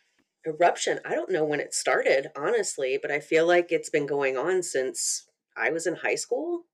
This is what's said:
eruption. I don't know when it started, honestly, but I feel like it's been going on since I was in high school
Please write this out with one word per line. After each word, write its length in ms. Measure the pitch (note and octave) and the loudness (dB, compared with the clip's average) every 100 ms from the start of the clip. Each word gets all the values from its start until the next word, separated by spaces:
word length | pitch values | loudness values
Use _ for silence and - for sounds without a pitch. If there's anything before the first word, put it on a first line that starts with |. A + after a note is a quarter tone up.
| _ _ _ _ D#3+ | _ _ _ _ -8
eruption. 540 | D#3 F3 - - D3 | 2 2 2 -2 -2
I 100 | - | -2
don't 160 | A#3+ E4+ | -4 -2
know 140 | F3 | 0
when 160 | D#3 D3+ | 0 -2
it 120 | - | -4
started, 540 | - - C4 C4 C#3 C#3 - | -4 0 2 2 2 0 -4
honestly, 640 | D#3 A#3 G3 - C3+ C3+ | 0 0 0 -2 -2 -2
but 100 | - | -2
I 100 | C#3+ | -4
feel 260 | - D#3+ E3 | 2 4 6
like 260 | F3 F3 | 4 4
it's 160 | D#3+ - | 0 0
been 160 | D#3 C#3+ | -2 0
going 300 | C#3+ C#3 C3 | 0 0 0
on 260 | D#3+ F#3 | 0 0
since 640 | F3 C#3 C3 A#2 - - - _ _ - | 0 -2 -2 -2 -4 -4 -8 _ _ -4
I 140 | A2+ | -2
was 160 | E3 E3+ | 0 -2
in 100 | - | -2
high 200 | A2+ C3+ | -2 -2
school 480 | - B3 D#4+ F4 - | -2 -4 -2 -6 -8